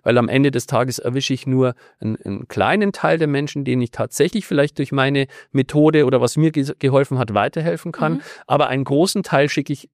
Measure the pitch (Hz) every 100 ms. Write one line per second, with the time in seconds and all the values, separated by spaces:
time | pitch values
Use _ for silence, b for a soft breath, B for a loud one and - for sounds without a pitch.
0 | - 120 117 135 139 135 - 120 127 -
1 | 123 131 - 131 135 131 127 123 b b
2 | 110 110 - 98 - - 101 190 202 -
3 | 165 160 151 143 143 147 139 127 120 -
4 | 117 - 180 214 - 147 147 - 143 139
5 | 135 139 135 B B 139 127 147 156 156
6 | 131 131 120 151 156 151 139 - 135 135
7 | 139 127 117 101 120 170 160 170 175 -
8 | 156 147 B B - 143 139 131 127 139
9 | 190 104 - 139 143 - 135 143 -